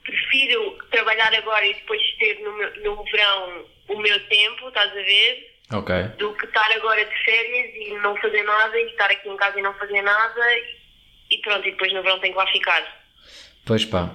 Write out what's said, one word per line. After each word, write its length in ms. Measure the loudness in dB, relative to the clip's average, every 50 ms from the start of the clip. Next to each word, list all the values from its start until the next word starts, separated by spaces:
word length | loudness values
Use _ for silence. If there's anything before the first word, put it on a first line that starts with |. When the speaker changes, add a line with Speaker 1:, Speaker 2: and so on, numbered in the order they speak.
| -10 -6 -4
Speaker 1:
prefiro 600 | -4 -2 0 2 2 2 2 0 0 -2 -4 -6 -10 -6 -2
trabalhar 440 | 0 0 2 2 2 2 2 2 2
agora 320 | 0 0 0 0 2 2
e 80 | 0 -2
depois 260 | -4 -4 -4 -2 0 0 0 0 0
ter 220 | 0 0 0 -2
no 160 | -6 -8 -6
meu, 200 | -6 -6 -6 -6 -6 -6
no 200 | -4 -4 -6 -6
verão 600 | -2 0 2 2 2 2 0 -2 -6 -10 -12 -14 -18 _ _ _ -8
o 100 | -4 0
meu 200 | 2 2 2 0 0 2
tempo, 400 | 2 4 4 2 -2 -6 -12 -4
estás 220 | 0 0 0 0
a 20 | -2 -2
ver? 520 | 0 2 4 4 4 4 2 -2 -10 -18 -20 _ _ -6 -6
Speaker 2:
Ok. 200 | -4 -2 0 0 0 0 -2 -4 -4
Speaker 1:
Do 140 | -4 -4 -4
que 120 | -4 -4
estar 240 | 0 2 2 4 4
agora 320 | 2 2 2 2 2 2 0
de 200 | 0 -2 -2 2
férias 500 | 2 2 2 2 0 -2 -4 -4 -4 -8
e 180 | -12 -10 -8 -6 -2
não 140 | -2 -2 0
fazer 260 | 0 -2 0 0 0 2
nada 340 | 2 4 4 2 2 2 0
e 60 | -2
estar 240 | -2 -2 0 0 2
aqui 180 | 0 0 -2 -6
em 80 | -4
casa 220 | 0 0 0 0 -2
e 40 |
não 120 | -2 -4 -4
fazer 260 | -4 -6 -4 -2 0
nada 400 | 2 2 2 2 2 0 0 0 2 2 2
e, 800 | 0 -2 -6 -14 -16 -20 -20 -20 _ _ -20 -20 _ _ -2 -2
e 40 | -2
pronto, 260 | 0 0 -2 -2 -2 -2
e 40 |
depois 200 | -2 -2 -2 -2
no 100 | -2 0
verão 160 | 0 0 0 0
tenho 120 | 0 -2
que 60 | 0 0
lá 80 | 0
ficar. 560 | 0 0 0 2 2 2 0 0 -4 -10 -18 _ _ _ _ -20 -20 -20 -20 -20 -20 _ _ _
Speaker 2:
Pois 180 | 0 2 2 2
pá, 260 | 0 0 0 -2 -2